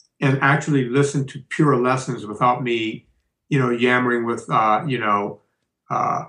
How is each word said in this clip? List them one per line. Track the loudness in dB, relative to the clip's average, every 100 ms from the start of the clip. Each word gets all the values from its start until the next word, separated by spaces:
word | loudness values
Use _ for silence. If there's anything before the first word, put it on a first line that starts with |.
| _ -2
and | 0 2
actually | 2 2 2 0 2
listen | 2 2 0 -6
to | -10 -6
pure | 2 2 4
lessons | 2 0 -4 -8 -8
without | -2 0 0
me, | -2 -2 -2 -6 -14 _ _ _ -2
you | 0
know, | 0
yammering | 2 2 2 2 0 -2
with, | -6 -2
uh, | 0 2 0 0
you | -2
know, | 0 0 -2 -8 _ _ _ _ -6
uh, | -4 -2 -4